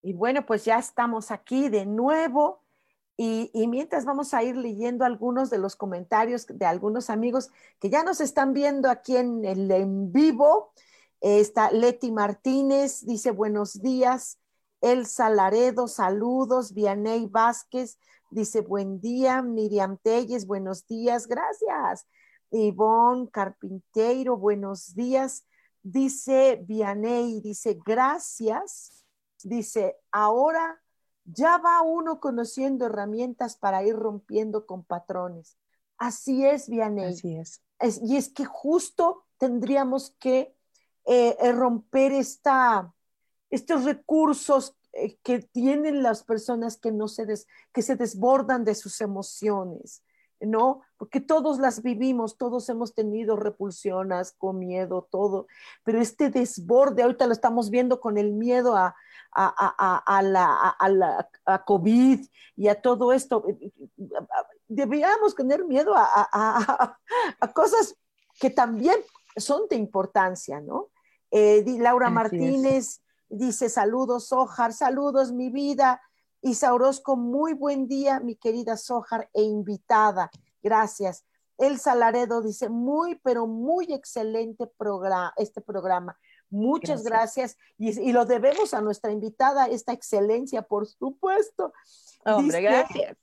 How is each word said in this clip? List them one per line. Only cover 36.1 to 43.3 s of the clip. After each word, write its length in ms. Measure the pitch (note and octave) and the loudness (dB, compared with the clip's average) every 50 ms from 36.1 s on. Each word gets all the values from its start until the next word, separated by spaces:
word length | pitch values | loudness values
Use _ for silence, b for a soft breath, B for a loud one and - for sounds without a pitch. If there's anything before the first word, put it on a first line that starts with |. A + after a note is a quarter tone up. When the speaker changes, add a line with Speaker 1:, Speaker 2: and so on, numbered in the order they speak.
| A3+ - - C4+ C4 C4 C4+ | -6 -8 -4 -2 0 4 4
Speaker 1:
es, 240 | C#4 D4 C#4 C#4+ - | 4 2 2 -2 -6
Vianey. 380 | A3 A3+ A3 G#3 G#3 G3+ F#3 | -4 -2 -2 -2 -2 -4 -4
Speaker 2:
Así 280 | F3+ F3+ E3+ - F3 D#3+ | -6 -6 -6 -8 -8 -8
es. 260 | D#3+ E3 - - _ _ _ _ _ | -8 -12 -14 -18 _ _ _ _ _
Speaker 1:
Es, 200 | - A#3 G#3 - A#3 | -2 -2 -2 -2 -2
y 140 | G#3+ C4+ | 0 0
es 120 | C#4+ - - | 0 -2 -4
que 160 | _ - C#4 | _ -8 -8
justo 800 | - - - - C#4+ E4 F4 - - _ - E4+ E4+ F#4 - _ _ _ _ | -8 -10 -6 -2 0 0 0 0 -2 _ 0 0 0 0 -2 _ _ _ _
tendríamos 720 | C4 C4 A#3+ A#3+ A3+ B3+ C#4 C#4 C4+ B3+ B3+ C4+ C4+ - _ _ | -2 0 0 -2 -2 0 0 0 0 0 -2 -4 -6 -10 _ _
que, 360 | - C4 B3+ C4 C#4+ - _ _ _ _ _ _ _ _ _ _ _ | -2 0 0 0 0 -4 _ _ _ _ _ _ _ _ _ _ _
eh, 300 | - B3 B3 A#3+ A#3 - - | 4 4 6 6 4 2 2
eh, 120 | - B3 A#3+ | 2 2 4
romper 580 | A#3 B3+ B3 A#3+ A3 - _ - C4+ C4+ C#4 | 4 2 2 0 -2 -6 _ 2 2 4 4
esta, 840 | C#4 C#4 C4 - - _ _ D4 C4+ C4 B3+ A#3+ A3 G3 F3+ E3+ _ _ _ _ _ _ _ _ | 4 0 -2 -2 -6 _ _ 4 4 6 6 4 4 2 -2 -6 _ _ _ _ _ _ _ _